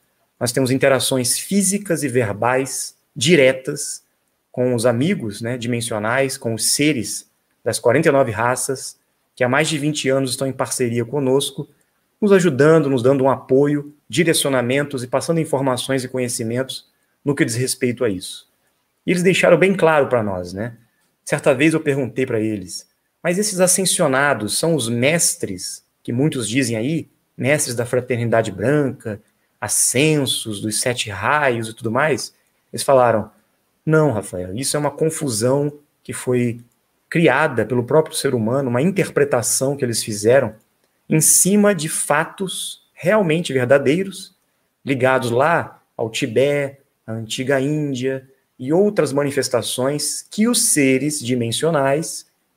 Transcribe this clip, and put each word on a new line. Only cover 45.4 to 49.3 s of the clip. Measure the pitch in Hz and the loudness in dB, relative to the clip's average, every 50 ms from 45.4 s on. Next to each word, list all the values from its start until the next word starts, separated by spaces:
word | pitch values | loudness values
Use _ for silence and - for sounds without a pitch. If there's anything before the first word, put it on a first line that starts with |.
| 139 160 170 147 113 - - _ _ _ - | 2 4 2 0 -2 -4 -12 _ _ _ -8
ao | - 117 110 | -6 -6 -4
Tibete, | - - 147 120 110 120 135 143 143 143 139 139 139 _ _ _ _ _ - | -4 -4 -4 0 2 2 2 2 2 -2 -2 -6 -8 _ _ _ _ _ -12
à | - 113 | -10 -10
antiga | 113 110 110 - - 131 131 143 135 | -10 -8 -8 -8 -6 -2 0 0 0
Índia | 131 147 151 151 147 143 135 120 127 131 135 135 131 _ _ _ _ _ _ - | 0 0 -2 -2 -2 -4 -4 -4 -4 -4 -4 -6 -10 _ _ _ _ _ _ -10
e | 127 131 156 | -4 0 2
outras | 185 208 208 208 180 156 127 131 | 2 2 2 2 0 -2 0 0
manifestações | 143 143 139 | -2 -2 0